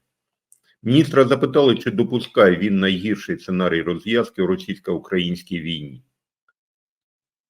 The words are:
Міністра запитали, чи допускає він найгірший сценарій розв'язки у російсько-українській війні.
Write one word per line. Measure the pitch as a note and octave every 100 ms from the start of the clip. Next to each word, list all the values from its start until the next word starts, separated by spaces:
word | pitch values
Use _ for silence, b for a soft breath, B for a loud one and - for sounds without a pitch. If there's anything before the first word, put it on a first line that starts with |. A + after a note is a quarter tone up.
| _ _ _ _ _ b b b
Міністра | A2+ C3+ D3+ C#3 B2
запитали, | C3+ C#3+ C#3+ C#3 G#2+
чи | B2+
допускає | G2+ A#2 B2 - - G2+ F2
він | G2+ G2
найгірший | F#2+ F#2 G#2 G2 - F2
сценарій | - F#2 F2+ E2+
розв'язки | E2 E2+ G#2 A#2 A2+ -
у | F2+
російсько-українській | F#2 - F#2+ - E2+ - F#2+ F2 F2 - F2
війні. | D#2 D#2+ D2 C2 _ _ _ _ _ _ _ _ _ _ _ _ _ _ _